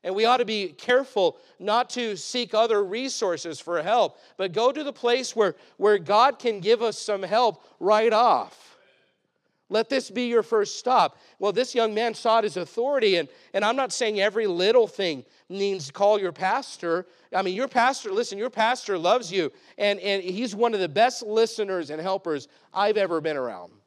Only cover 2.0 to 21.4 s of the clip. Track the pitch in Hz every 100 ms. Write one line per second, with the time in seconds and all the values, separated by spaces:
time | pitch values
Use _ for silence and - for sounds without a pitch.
2 | 226 190 - 247 240 214 226 208 196 220
3 | 269 - 196 170 175 143 - 170 165 233
4 | 175 - - - 190 175 240 277 285 -
5 | 240 254 254 220 202 - - _ 202 208
6 | 165 208 262 233 240 208 180 226 233 -
7 | - 202 185 214 240 170 _ _ 180 214
8 | 226 214 240 135 104 - - _ _ _
9 | _ _ _ _ _ _ _ 220 220 269
10 | 247 202 247 233 220 226 196 - - 247
11 | 160 - _ _ 202 196 254 240 226 208
12 | 233 220 233 226 214 170 165 - 254 285
13 | 220 175 143 - _ 190 208 254 247 -
14 | 233 214 202 208 214 175 190 247 220 -
15 | 185 139 - _ _ 190 202 190 139 -
16 | 202 214 185 151 185 247 269 - 170 165
17 | 180 _ _ 180 190 185 262 254 240 269
18 | 214 190 233 196 240 233 226 247 - 185
19 | 170 240 190 190 151 _ _ - 208 202
20 | 196 196 180 180 247 196 233 214 180 147
21 | 240 247 220 220